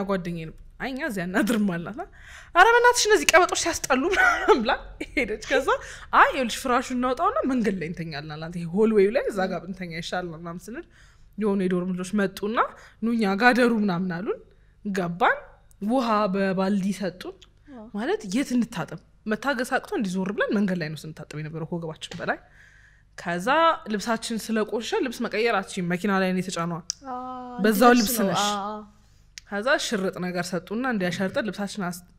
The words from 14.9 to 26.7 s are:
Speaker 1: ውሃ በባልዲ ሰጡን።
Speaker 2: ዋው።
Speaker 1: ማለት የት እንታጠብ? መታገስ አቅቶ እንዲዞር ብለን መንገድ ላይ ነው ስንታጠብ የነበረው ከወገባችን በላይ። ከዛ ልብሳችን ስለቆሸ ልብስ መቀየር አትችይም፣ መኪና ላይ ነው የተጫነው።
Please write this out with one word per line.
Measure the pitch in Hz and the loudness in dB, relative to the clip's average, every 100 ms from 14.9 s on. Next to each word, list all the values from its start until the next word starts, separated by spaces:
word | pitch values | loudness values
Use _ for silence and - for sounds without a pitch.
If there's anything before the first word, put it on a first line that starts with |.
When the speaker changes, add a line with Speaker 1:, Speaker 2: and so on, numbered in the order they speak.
| 196 170 175 254 571 - - _ - | -2 -2 2 2 2 -6 -20 _ -8
Speaker 1:
ውሃ | 202 262 233 208 214 | -2 0 2 2 2
በባልዲ | 196 196 185 190 208 190 | 0 0 0 0 2 0
ሰጡን። | 185 190 175 339 - - _ - | -2 -6 -8 -14 -14 -20 _ -20
Speaker 2:
ዋው። | 254 214 | -18 -12
Speaker 1:
ማለት | 202 262 427 196 | -6 -4 -4 -2
የት | 214 - | -2 0
እንታጠብ? | 247 214 - 151 160 - - 214 | 0 0 -4 -8 -10 -16 -14 -6
መታገስ | 214 269 247 254 | -4 -2 -2 -2
አቅቶ | 254 - | -2 -2
እንዲዞር | 392 190 185 190 | -4 -2 -2 -2
ብለን | 247 523 | -2 0
መንገድ | 214 202 180 | 2 2 0
ላይ | 156 | -4
ነው | 151 | -8
ስንታጠብ | 156 156 - 147 | -12 -14 -12 -10
የነበረው | 156 160 160 | -10 -8 -6
ከወገባችን | 170 165 156 - 175 | -6 -8 -10 -12 -6
በላይ። | - 302 - - - - - - _ - | -6 -6 -10 -20 -20 -20 -20 -20 _ -12
ከዛ | 175 175 202 302 330 302 214 | -6 -4 2 4 4 2 -4
ልብሳችን | 208 226 226 - 226 | -4 -2 -4 -4 -6
ስለቆሸ | - 220 214 226 220 440 | -2 -2 -2 -4 -2 -2
ልብስ | 277 240 | -2 -4
መቀየር | 220 214 233 196 | -4 0 2 0
አትችይም፣ | 190 196 175 | -2 -4 -2
መኪና | 175 208 190 | 0 0 2
ላይ | 185 | 2
ነው | 185 | 0
የተጫነው። | 185 170 170 | -2 -4 -4